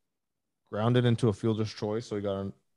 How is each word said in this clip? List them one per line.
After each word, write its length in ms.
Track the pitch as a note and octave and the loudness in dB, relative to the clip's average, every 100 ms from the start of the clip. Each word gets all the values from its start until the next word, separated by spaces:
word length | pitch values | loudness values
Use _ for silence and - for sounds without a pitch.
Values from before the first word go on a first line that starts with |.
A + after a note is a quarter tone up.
| _ _ _ _ _ _ _ | _ _ _ _ _ _ _
Grounded 340 | G#2 A2+ B2 | -2 2 4
into 240 | A#2+ A#2 A#2 | 4 4 2
a 40 | |
fielder's 400 | G2 A#2 G#2+ G#2+ | 2 0 -2 -4
choice, 340 | - G#2+ A2 - | -6 -6 -6 -6
so 100 | G#2 | -4
he 60 | |
got 120 | G2+ | -2
on, 180 | G2 G2 - _ | -4 -6 -10 _